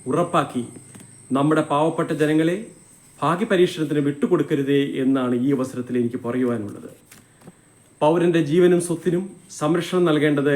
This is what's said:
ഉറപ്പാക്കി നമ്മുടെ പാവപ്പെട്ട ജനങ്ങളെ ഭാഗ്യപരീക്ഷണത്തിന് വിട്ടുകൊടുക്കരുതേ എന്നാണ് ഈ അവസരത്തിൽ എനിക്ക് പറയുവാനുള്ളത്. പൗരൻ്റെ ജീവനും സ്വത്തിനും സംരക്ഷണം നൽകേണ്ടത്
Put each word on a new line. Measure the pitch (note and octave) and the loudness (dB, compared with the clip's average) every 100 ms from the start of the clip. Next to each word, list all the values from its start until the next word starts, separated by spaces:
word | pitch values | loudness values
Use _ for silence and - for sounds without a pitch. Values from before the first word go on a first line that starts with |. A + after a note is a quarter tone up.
| - | -4
ഉറപ്പാക്കി | D3 E3+ E3+ C3+ B2 A2+ - - - - - - | -2 0 0 -2 -4 -8 -12 -20 -20 -20 -18 -4
നമ്മുടെ | C3 C#3+ D#3 | 0 2 2
പാവപ്പെട്ട | D3+ D3 D#3+ D#3+ D#3+ | 2 0 0 -2 -2
ജനങ്ങളെ | D3+ D3+ D#3 D#3+ F#3+ A3+ - - _ _ - | 0 0 2 0 -2 -8 -18 -20 _ _ -6
ഭാഗ്യപരീക്ഷണത്തിന് | D3 F3 A3 F#3 F3+ - D3+ D3+ | -2 0 0 2 2 0 -2 -2
വിട്ടുകൊടുക്കരുതേ | C#3 C#3+ - E3+ C#3+ D3 C#3 C#3+ C#3+ C#3 | -2 -2 0 0 0 -2 2 2 0 0
എന്നാണ് | C3 C3+ B2+ B2 | 0 2 0 0
ഈ | C3+ | 0
അവസരത്തിൽ | C3 B2+ B2 A#2+ B2 | 0 -2 -6 -4 -2
എനിക്ക് | A#2 B2 | -2 -4
പറയുവാനുള്ളത്. | A#2 B2+ B2 A#2 G2+ G2 - - _ - _ _ - - _ _ _ - | -6 -2 -2 -2 -6 -12 -18 -20 _ -20 _ _ -20 -20 _ _ _ 0
പൗരൻ്റെ | G3+ F3 F3 E3 | 2 4 2 2
ജീവനും | C#3+ E3+ F3 F3 | 2 4 4 4
സ്വത്തിനും | E3+ D#3+ F3+ E3+ G3 - - | 0 -4 -2 -2 -4 -12 -18
സംരക്ഷണം | - D3+ E3+ E3 F3+ | -6 -2 -2 0 2
നൽകേണ്ടത് | F3 D3+ D3+ C#3+ C#3+ | 2 2 2 2 2